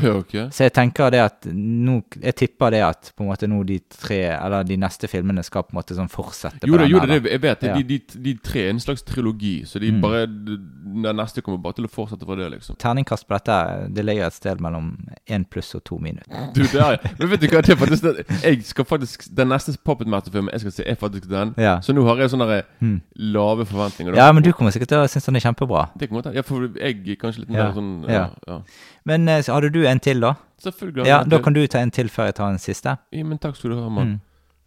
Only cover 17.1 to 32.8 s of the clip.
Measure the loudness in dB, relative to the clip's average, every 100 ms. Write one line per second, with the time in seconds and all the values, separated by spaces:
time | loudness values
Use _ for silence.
17.1 | -4 0 2 4 6 6 6 4 2 0
18.1 | -2 -4 0 2 2 0 -4 -2 -2 -4
19.1 | -10 -6 0 2 2 -2 -4 -2 -2 -2
20.1 | -2 -2 -4 -2 -4 -8 -6 -6 -4 -4
21.1 | -6 -6 -4 -4 0 2 2 2 2 4
22.1 | 4 2 0 0 0 -2 -2 0 -2 -4
23.1 | -8 -2 0 2 0 -2 -4 -4 -4 0
24.1 | 6 8 10 6 4 2 0 0 2 2
25.1 | 0 0 0 0 0 0 0 0 -4 -6
26.1 | -6 -6 -6 -4 -4 -4 -6 -6 -6 -8
27.1 | -6 -6 -8 -4 -2 -2 -2 -6 -6 -2
28.1 | -2 -2 -8 -14 -14 -14 -20 -20 _ 0
29.1 | 2 4 2 2 2 2 4 4 4 2
30.1 | 2 2 0 _ _ -12 -10 -8 0 4
31.1 | 4 6 4 4 4 2 2 0 -2 -4
32.1 | -2 -2 -2 -2 -4 -6 -6